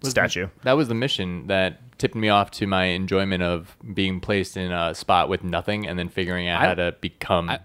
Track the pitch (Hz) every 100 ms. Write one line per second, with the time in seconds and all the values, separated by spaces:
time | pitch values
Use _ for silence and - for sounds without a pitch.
0 | 135 120 90 - 95 - 123 139 139 113
1 | 131 - 92 90 80 95 95 82 - -
2 | 135 113 110 101 101 - 101 95 92 90
3 | 95 95 98 92 87 87 80 - 113 101
4 | 95 92 - 104 92 95 90 87 85 80
5 | - 90 78 90 92 85 85 104 101 90
6 | 87 - 90 90 87 87 131 90 87 -
7 | 92 - - 90 85 113